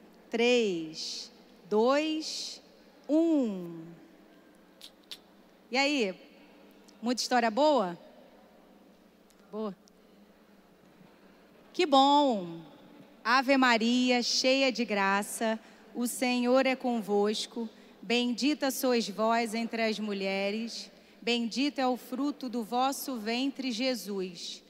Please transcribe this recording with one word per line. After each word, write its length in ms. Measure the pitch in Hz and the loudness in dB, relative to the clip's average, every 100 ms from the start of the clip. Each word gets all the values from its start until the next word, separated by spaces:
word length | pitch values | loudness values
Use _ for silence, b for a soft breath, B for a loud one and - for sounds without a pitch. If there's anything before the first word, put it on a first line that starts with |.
| - - - | -14 -20 -6
três, 1000 | 226 240 247 220 170 160 160 - - - - - - 170 | 0 4 4 2 0 -6 -8 -10 -10 -12 -18 -20 -20 -2
dois, 920 | 208 233 285 311 311 311 - - - - - - - - | 2 4 2 0 -2 -6 -8 -10 -12 -20 -20 -20 -16 0
um. 760 | 302 330 302 240 190 170 165 165 170 - - - - - - - - - - - - - - - _ - | 2 4 4 2 -2 -8 -12 -16 -20 -20 -20 -20 -20 -20 -20 -20 -20 -20 -20 -20 -20 -20 -20 -20 _ -4
E 80 | 247 | 0
aí? 380 | 277 294 202 180 - - - - - - - - | 2 2 0 -4 -14 -20 -20 -20 -20 -20 -20 -8
Muita 200 | 226 240 | -4 -2
história 300 | - 247 226 | 0 2 2
boa? 480 | 214 302 277 185 170 - - - - - - - - - - _ _ _ _ - | 4 4 4 2 -4 -14 -20 -20 -20 -20 -20 -20 -20 -20 -20 _ _ _ _ -14
Boa. 240 | 208 214 185 - - - - - _ _ - - - - - - - - - - - - | -8 -8 -10 -16 -20 -20 -20 -20 _ _ -20 -20 -20 -20 -20 -20 -20 -20 -20 -20 -20 -8
Que 120 | - 349 | -2 4
bom! 760 | 269 277 285 285 214 175 165 156 - - - - - | 6 6 6 4 2 -4 -10 -16 -20 -20 -20 -20 -8
Ave 340 | 214 254 254 269 | 0 2 4 4
Maria, 640 | 254 233 226 247 254 247 | 4 4 2 2 2 2
cheia 500 | 233 - 262 269 269 | 0 0 2 2 2
de 140 | 226 226 | 0 -2
graça, 760 | 208 196 196 208 - 226 220 B B B - | 0 2 0 -2 -4 -2 -4 B B B -6
o 100 | 240 | -6
Senhor 600 | - 254 247 247 262 262 | -2 -2 0 4 4 4
é 100 | 262 | 0
convosco. 920 | 254 240 202 202 208 214 - 240 226 B B B | -2 -4 0 0 2 -2 -6 -8 -10 B B B
Bendita 680 | 190 240 247 226 269 302 277 | -2 0 0 0 0 0 -2
sois 400 | 262 262 240 208 | 0 2 2 0
vós 460 | 185 220 233 233 220 | -2 0 2 0 -4
entre 260 | 226 226 | -4 -2
as 140 | 226 214 | -2 -2
mulheres, 920 | 214 196 190 196 202 220 226 - - - B B | -4 -4 -4 -2 -2 -4 -6 -10 -14 -18 B B
bendito 580 | 202 233 233 220 285 - | -2 -2 -2 -2 -2 0
é 80 | 254 | 0
o 80 | 247 | -2
fruto 540 | - 254 285 - 254 | -6 -4 -4 -4 -6
do 140 | 240 | -6
vosso 540 | 202 240 269 269 - 247 | -4 0 0 -2 -6 -8
ventre, 540 | 208 233 277 269 262 | -4 -2 -4 -4 -6
Jesus. 920 | 214 262 247 185 196 185 170 - - | -2 -2 -4 -6 -8 -8 -10 -14 -14